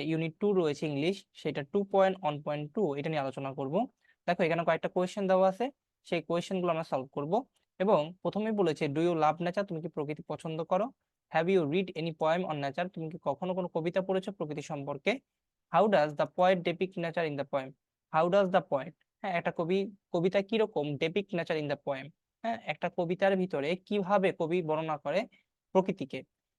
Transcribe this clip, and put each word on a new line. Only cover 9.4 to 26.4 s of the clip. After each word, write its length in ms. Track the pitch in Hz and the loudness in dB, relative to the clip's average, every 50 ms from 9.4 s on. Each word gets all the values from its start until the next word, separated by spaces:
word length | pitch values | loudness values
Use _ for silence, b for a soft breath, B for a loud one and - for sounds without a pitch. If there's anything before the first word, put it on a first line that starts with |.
| 170 | -2
nature?" 200 | 180 175 208 202 202 | -2 -2 -2 -4 -4
তুমি 120 | 170 156 165 | -6 -6 -8
কি 40 | 165 | -6
প্রকৃতি 340 | - 160 143 147 156 - - - | -6 -6 -6 -4 -6 -8 -8 -10
পছন্দ 260 | 151 - - 160 160 160 160 | -10 -8 -8 -8 -6 -6 -2
করো? 220 | - 185 190 226 269 - _ _ _ _ _ _ _ | 0 0 0 0 -2 -6 _ _ _ _ _ _ _
"Have 160 | - 160 165 185 196 | 0 0 2 4 4
you 60 | 180 156 139 | 4 4 2
read 140 | 160 196 190 185 - 156 | 2 0 0 -2 -4 -6
any 120 | 165 165 156 - | -4 -4 -2 0
poem 200 | 160 156 170 185 185 - | 0 2 2 0 0 -2
on 60 | 156 143 139 | -4 -4 -4
nature?" 240 | 139 131 170 180 185 - | -4 -4 -4 -6 -6 -6
তুমি 120 | 170 160 156 | -8 -10 -8
কি 60 | 180 - - 147 | -10 -6 -4 -4
কখনো 240 | 135 - 214 190 180 | -4 -2 -4 -4 -2
কোনো 140 | 185 180 170 | -2 -4 -4
কবিতা 320 | - 165 156 180 170 190 185 190 | -4 -4 -2 -2 -2 -2 0 0
পড়েছো 220 | 185 190 185 220 | -2 -2 -2 -4
প্রকৃতি 300 | 196 - 160 151 147 151 | -8 -8 -8 -8 -8 -8
সম্পর্কে? 500 | - - 156 143 139 147 143 139 - 196 262 277 - _ _ _ _ _ _ _ _ _ | -8 -8 -8 -8 -8 -8 -8 -4 -2 -2 -4 -4 -6 _ _ _ _ _ _ _ _ _
"How 120 | - 170 208 220 196 | 4 4 6 6 6
does 160 | 156 151 156 147 - | 4 4 2 0 -2
the 60 | 151 143 - | -2 -2 2
poet 220 | 180 180 185 190 175 170 175 | 4 4 4 4 4 2 -2
depict 260 | 170 - 190 185 - 175 170 | -2 -2 -4 -4 -4 -4 -6
nature 220 | 165 165 175 165 151 | -4 -2 -2 -2 -2
in 40 | 143 139 | -2 -4
the 60 | 135 - | -4 -2
poem?" 180 | - 139 131 135 - _ _ _ _ _ _ _ - | -2 -4 -4 -6 -12 _ _ _ _ _ _ _ 2
How 100 | 156 170 175 190 | 2 4 4 4
does 120 | 202 196 180 190 | 4 4 4 2
the 60 | 180 180 - | 2 2 2
poet, 220 | 147 131 135 147 - _ _ _ _ _ | -2 -2 -2 -6 -14 _ _ _ _ _
হ্যাঁ, 140 | - 190 170 170 | -6 -4 -4 -2
একটা 140 | - 170 - - | -2 -2 -2 -2
কবি, 200 | 165 165 190 196 196 220 196 - _ _ | 0 0 2 0 0 -2 -8 -14 _ _
কবিতা 280 | - 170 170 196 202 202 | -2 0 2 2 2 0
কিরকম 440 | 196 - 226 220 214 214 - - 147 147 143 131 | 0 2 0 0 0 0 0 -2 -2 -2 -2 -2
depict 280 | 160 160 170 202 202 - 180 165 | -2 0 0 -2 -4 -2 -4 -4
nature 220 | 160 - 165 156 | -2 -2 -2 -2
in 60 | 147 143 | -2 -4
the 80 | 139 - - | -4 -4 -4
poem? 220 | 147 135 131 143 151 - _ _ _ _ _ - | -4 -4 -4 -8 -12 -18 _ _ _ _ _ -6
হ্যাঁ, 140 | 226 226 214 - 156 | -6 -6 -4 -6 -8
একটা 160 | 151 - - 175 - | -6 -4 -6 -4 -2
কবিতার 380 | 185 175 165 185 185 196 196 196 | -2 -2 -2 0 2 2 2 4
ভিতরে 340 | 185 180 185 160 139 143 156 180 185 _ - | 2 0 0 -2 -2 -2 -2 -4 -4 _ -4
কিভাবে 400 | 208 208 180 190 208 202 190 175 147 - | -2 -2 0 2 2 2 2 2 0 -2
কবি 200 | 170 156 175 180 | -2 -2 -2 -2
বর্ণনা 340 | 160 156 156 156 160 160 151 | -2 -2 -2 -2 -2 -4 -6
করে 240 | 143 - 143 160 196 240 b b b b _ _ _ _ _ - | -4 -4 -2 -2 -2 -4 b b b b _ _ _ _ _ 2
প্রকৃতিকে। 460 | 190 185 202 190 - 135 - 131 131 - _ _ _ | 2 2 2 -2 -6 -8 -10 -10 -12 -12 _ _ _